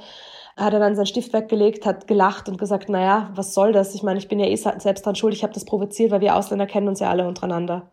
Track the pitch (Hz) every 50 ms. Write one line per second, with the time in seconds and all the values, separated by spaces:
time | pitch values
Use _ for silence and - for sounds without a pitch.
0 | - - - - - - - - - - - - 202 208 208 208 208 202 214 202
1 | 202 202 - 240 226 - - 220 220 220 226 208 208 208 214 220 - 214 185 -
2 | - - 220 202 185 196 196 - - - 190 180 208 196 202 190 - - 202 185
3 | 185 190 196 220 208 190 - - 196 - - 196 196 214 214 202 196 196 - 196
4 | - 202 190 202 202 - 214 202 202 190 202 220 - 220 - 185 - 202 196 -
5 | - 214 196 - - 220 208 220 - 202 - 202 - - - 196 196 202 - -
6 | 226 226 208 196 196 202 - - 202 - 208 196 202 196 - 208 202 202 196 190
7 | 196 190 175 180 180 175 180 180 - 180 175 170 175 175 170 180 180 -